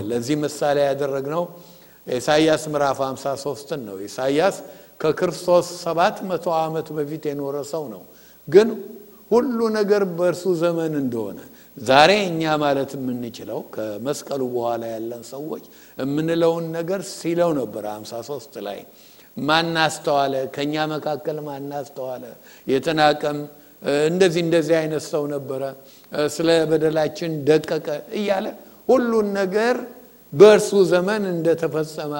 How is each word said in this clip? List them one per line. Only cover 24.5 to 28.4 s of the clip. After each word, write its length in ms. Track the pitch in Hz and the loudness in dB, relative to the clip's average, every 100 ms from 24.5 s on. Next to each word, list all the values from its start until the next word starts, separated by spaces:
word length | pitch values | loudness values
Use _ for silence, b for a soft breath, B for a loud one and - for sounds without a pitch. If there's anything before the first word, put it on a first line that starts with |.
| 170 151 165 | 2 2 0
አይነት 280 | 156 151 | 0 -4
ሰው 200 | - 156 147 | -4 -4 -4
ነበረ፣ 360 | 143 131 131 135 - B B _ 147 147 | -6 -6 -6 -8 -10 B B _ -4 -2
ስለ 200 | 147 165 165 156 | 0 4 4 4
በደላችን 640 | 160 156 156 151 - 170 156 | 2 2 0 -2 -2 -6 0
ደቀቀ» 420 | 139 156 - 156 156 147 - | 4 4 2 -4 -4 -8 -6
እያለ 340 | 214 202 196 | -4 -2 -2